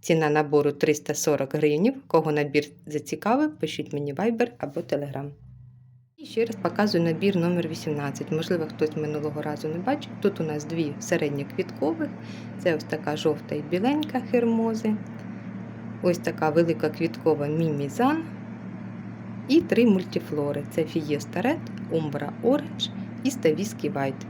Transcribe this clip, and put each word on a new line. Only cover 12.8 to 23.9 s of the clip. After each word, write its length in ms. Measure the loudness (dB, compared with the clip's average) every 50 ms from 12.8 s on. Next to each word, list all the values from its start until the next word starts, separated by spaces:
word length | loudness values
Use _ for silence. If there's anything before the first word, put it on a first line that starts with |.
| 0
така 320 | -4 -4 -4 -2 -2 -4
жовта 380 | 0 2 2 0 0 -2 -6 -6
і 80 | -4 -4
біленька 580 | -2 -2 2 2 2 2 2 0 0 -2 -4
Хермози. 760 | -4 2 2 2 4 4 2 2 2 2 0 0 0 0 0 0 -2 -8 -12 -12 -12 -12 -12 -10 -12 -10 -10 -10 -10 -10 -12 -12 -10 -10 -10 0 2
Ось 160 | 2 2 2
така 320 | 0 -4 -2 2 0 4
велика 400 | 6 6 4 4 4 2 0 -2
квіткова 560 | 0 0 -2 -2 -2 0 2 2 2 4 2
Мімізан. 760 | 0 0 2 2 2 2 0 -2 -4 0 2 4 4 4 2 -2 -4 -8 -10 -12 -12 -12 -12 -12 -12 -12 -10 -12 -12 -12 -12 -12 -12 -12 -12 -12 -12 -12 -12 -2 4
І 120 | 6 6
три 260 | 6 6 4 6 8
мультифлори. 800 | 8 6 6 4 0 -4 -4 -4 -2 -2 -2 0 0 -2 -2 -4 -4
Це 120 | 0 0 0
Fiesta 600 | 0 0 -2 0 0 -2 -2 -2 -4 -4 -2 0
Red, 180 | 0 0 0 -2 -8 -8 -8 -8 -2 0
Umbra 380 | 0 0 0 -2 -2 -4 -4 -6 0 4
Orange 480 | 4 4 4 2 -4 -6 -6 -6 -6 -4 -8 -8 -8 -10 -4 -2
і 60 | -2
Stavisky 600 | -2 2 2 2 2 2 0 -4 -4 -4 -4 -4